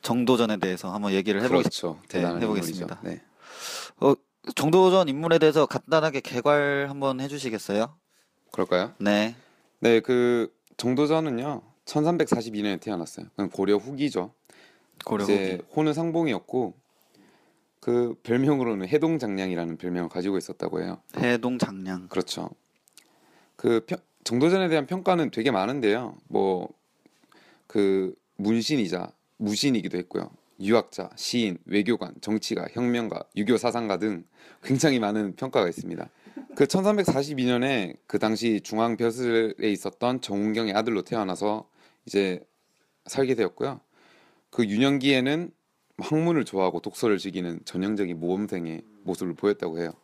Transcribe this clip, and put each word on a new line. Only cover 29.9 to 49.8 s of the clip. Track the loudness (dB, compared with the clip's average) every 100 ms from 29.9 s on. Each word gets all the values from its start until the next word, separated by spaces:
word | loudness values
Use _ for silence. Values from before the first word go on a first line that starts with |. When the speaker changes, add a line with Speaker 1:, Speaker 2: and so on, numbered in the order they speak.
| -6
Speaker 2:
했고요. | -4 -6 -6 -12 _ _
유학자, | 2 2 2 -10 -12 -10
시인, | -4 -2 -2 -4 -2
외교관, | 0 2 -2 -4 -10
정치가, | -4 -4 -2 -6 -6
혁명가, | -4 -2 -2 -4 -8 -8 -4
유교 | 2 2
사상가 | 2 -2 -2 -2
등 | -2 -4 -10 _ -20 -20
굉장히 | -2 2 4 2
많은 | 0 0 -2
평가가 | -6 -2 0 0
있습니다. | -2 -10 -10 -12 _ -20 -20 -18
그 | 0 2
천삼백사십이 | 4 2 2 2 0 -2 0
년에 | 2 2 2 0 -2 -8 _
그 | -2
당시 | 0 0 0 0
중앙 | -2 -2 0 0
벼슬에 | -2 0 0 2 0 -2 -2
있었던 | -2 -4 -2 -2 -2
정운경의 | -4 -2 0 -2 0
아들로 | 0 0 -2
태어나서 | -2 -4 -2 -2 -2 -4 -8 _ _ _ -2
이제 | 0 0 -2 -10 _ _ _ _ _ -8
살게 | -2 0
되었고요. | 2 0 -2 -6 -6 _ _ _ _ _ _ _
그 | -2 0
유년기에는 | 2 2 2 2 2 2 -2 -4 _ _ _ _ -14
학문을 | -2 0 2 0
좋아하고 | 0 0 0 0
독서를 | -8 -2 0 0
즐기는 | -2 -6 -6 -8
전형적인 | -8 -4 -2 -2 -4 -4
모범생의 | -2 -2 -2 -6 -8 -10 -14 _
모습을 | -8 -6 -6
보였다고 | -2 0 0 -4 -4